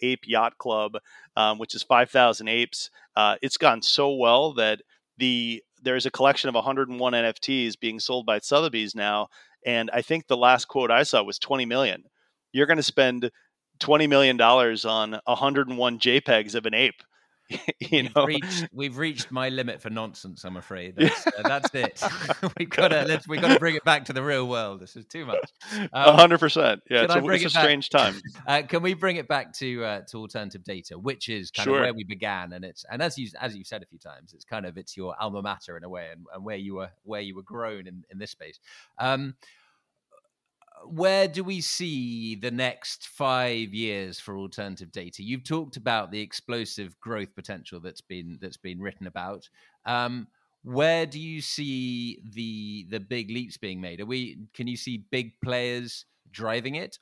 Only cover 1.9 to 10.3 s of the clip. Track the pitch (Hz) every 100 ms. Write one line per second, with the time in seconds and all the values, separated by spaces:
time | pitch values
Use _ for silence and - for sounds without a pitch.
1.9 | 120 123 131 120 110 110 117 120 - -
2.9 | _ _ - 107 101 135 - 151 117 -
3.9 | - 143 135 120 123 156 127 107 107 -
4.9 | _ _ - 127 120 117 113 _ _ 127
5.9 | 127 127 - 135 135 135 117 123 135 131
6.9 | 123 123 120 117 110 - 135 117 104 113
7.9 | 110 - 127 113 107 - 143 160 117 104
8.9 | 107 104 104 104 - - _ 123 117 113
9.9 | 120 - 165 -